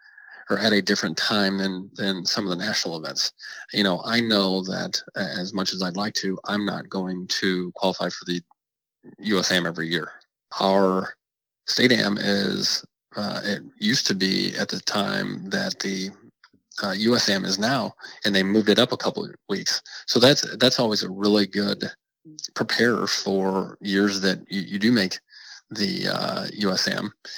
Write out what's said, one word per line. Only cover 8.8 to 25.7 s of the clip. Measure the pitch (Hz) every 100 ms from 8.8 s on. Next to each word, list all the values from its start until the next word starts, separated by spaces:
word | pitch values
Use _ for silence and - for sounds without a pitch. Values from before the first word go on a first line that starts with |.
| _ _ - -
U | 104 92
S | 87
A | 90
M | 85
every | 80 82
year. | 85 78 - _ _ - -
Our | 98 98 95 92 101 - _ _ _ _ -
state | - 113
am | 110 101 104
is, | 101 101 98 98 98 - - _ _ -
uh, | 104 -
it | 104 98 - -
used | - - -
to | 95
be | 95 95 95 -
at | -
the | -
time | - 104 101 50 50 101 95
that | 98 95 -
the, | 196 190 - - - _ - _ _ -
uh, | 101
U | 95 113 120
S | -
A |
M | 98
is | 95 101
now, | 110 135 98 - - -
and | 107
they | 95
moved | 95 110 104
it | 101
up | 123
a | -
couple | 107 - -
of | - -
weeks. | 95 85 - - - -
So | 120
that's, | 127 147 - 113
that's | 127 -
always | 113 101
a | 92
really | 98 104 104 98
good | 101 101 101 - - _ _ 156 151 -
preparer | - 113 - 120 104 101
for | - 98 98 95 95 - -
years | 101 98 104 196
that | 98 - -
you, | 196
you | 85 101
do | 110
make | 117 92 - _ - - - -